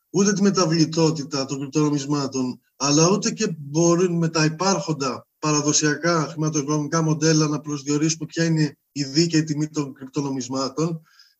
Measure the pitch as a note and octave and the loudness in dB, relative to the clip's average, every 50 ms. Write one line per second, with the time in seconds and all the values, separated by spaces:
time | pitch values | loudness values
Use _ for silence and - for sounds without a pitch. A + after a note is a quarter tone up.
0 | _ _ - E3+ G3+ G#3 G3 E3+ G3+ G3+ D#3+ F#3+ F3+ D#3+ D#3+ E3 D3+ D3+ - E3 | _ _ 0 2 2 2 2 2 2 2 4 2 2 2 4 2 2 2 2 2
1 | E3 D#3 D#3 D#3 C3 - D3 C#3 C3+ B2 C#3 C3+ C#3 C3+ - D#3 D3+ D3 D3 C#3+ | 2 2 2 -2 -6 -6 -6 -6 -4 -4 -6 -8 -6 -4 0 0 2 2 0 -2
2 | C3+ C#3 D3 C#3+ C#3 B2+ C3+ C3 B2+ B2+ A#2+ - _ _ _ - C3+ C#3+ C#3+ D#3 | -2 -2 -2 -2 -2 -2 -4 -4 -4 -4 -6 -10 _ _ _ -4 0 2 4 6
3 | D#3+ F3+ G3+ G3+ - A3+ - - A3 G3 D#3+ D3+ C#3+ C#3 C#3+ D#3+ E3+ E3+ E3+ E3+ | 6 6 4 2 0 -2 -2 -2 -2 -4 -4 -6 -8 -4 0 2 4 4 4 4
4 | F#3+ F3 E3+ E3+ E3 D#3+ D#3+ E3 D#3 D3+ D#3 - F3+ G3 F#3+ E3+ - D#3+ D#3 C3 | 2 2 2 0 0 0 2 2 2 2 2 0 0 0 0 0 -2 -4 -4 -2
5 | C#3 C3 A#2 G#2+ - _ _ _ - D#3 D3+ D3 C#3 D3+ C#3+ - D#3 D3+ D3 - | -2 -4 -4 -6 -10 _ _ _ -2 0 0 2 2 2 0 2 2 0 0 0
6 | - E3+ E3+ D#3+ D3+ - - D3+ D#3 D#3 D#3 D3+ C3+ C#3+ D3+ D3+ D3 C#3+ D#3+ E3 | 0 0 0 0 0 -2 -4 -4 -4 -2 -2 -2 -2 -2 -2 -2 -2 0 0 0
7 | E3 D#3 D3+ C3+ D#3 D#3+ D#3+ D#3 D#3 D3+ D3+ D3 D3 D3+ D3 C#3+ C3+ C#3+ D3 D3 | 2 2 0 2 2 4 4 4 2 2 0 -4 -6 -6 -8 -6 -4 -2 0 0
8 | D#3 D#3+ D#3+ - D#3 - - E3 E3 E3 D#3+ D#3 D3+ C#3+ - _ _ _ - C#3+ | 0 0 -2 -2 -8 -8 -2 -2 0 0 2 2 0 -2 -2 _ _ _ -8 -8
9 | C#3+ C3+ C3+ D#3 E3+ E3+ D#3+ D#3 D#3 D#3 D3 D3 D3+ D3+ - D3+ C#3+ C3+ C3 - | -8 -2 0 2 2 2 2 0 0 0 -2 -4 -4 -4 -4 -6 -6 -6 -8 -14
10 | C3+ C3 - D3 C#3 C#3+ C3+ C3 A#2 A#2 C3 C3+ C3+ B2 - D3 D#3+ F3 E3 D#3+ | -14 -10 -6 -6 -4 -4 -4 -6 -6 -6 -4 -4 -6 -4 -4 -2 -2 -2 -4 -6
11 | - _ _ _ - _ _ _ | -12 _ _ _ -20 _ _ _